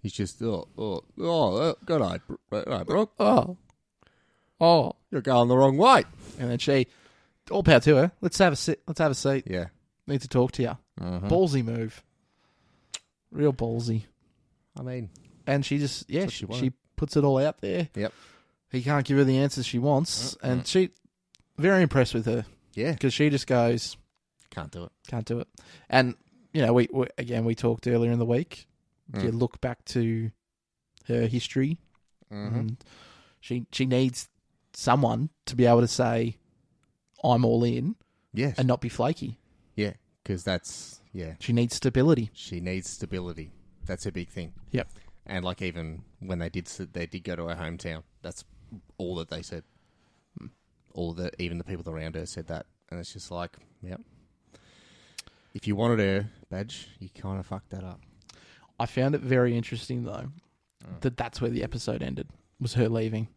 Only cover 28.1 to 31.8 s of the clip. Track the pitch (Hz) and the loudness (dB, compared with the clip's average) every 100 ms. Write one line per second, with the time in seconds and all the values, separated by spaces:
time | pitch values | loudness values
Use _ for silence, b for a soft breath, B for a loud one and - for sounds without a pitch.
28.1 | 120 117 120 170 - - _ _ _ _ | 0 0 0 -2 -10 -20 _ _ _ _
29.1 | 110 117 117 123 - 127 120 - 131 117 | -4 -4 0 -2 -2 -8 -8 -6 -2 -2
30.1 | 113 113 - _ _ _ _ _ _ _ | -2 -6 -10 _ _ _ _ _ _ _
31.1 | 117 117 120 - - 135 165 | -2 0 -2 -2 -2 -2 -2